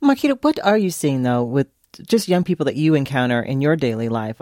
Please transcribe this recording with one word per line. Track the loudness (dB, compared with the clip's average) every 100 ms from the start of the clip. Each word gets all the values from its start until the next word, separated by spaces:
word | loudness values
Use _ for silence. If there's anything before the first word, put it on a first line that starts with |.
Marquita, | 0 2 0 0
what | 0 0
are | 2 2
you | 0
seeing, | -2 -2 0
though, | 0 0
with | 0 0 -2 _ _ -20 -2
just | 0 2
young | 0
people | 0 -2 -2
that | 0
you | 2
encounter | 2 0 -2 0 -2
in | -2 -2
your | 0 0
daily | 0 -2 -4
life? | -4 -6 -8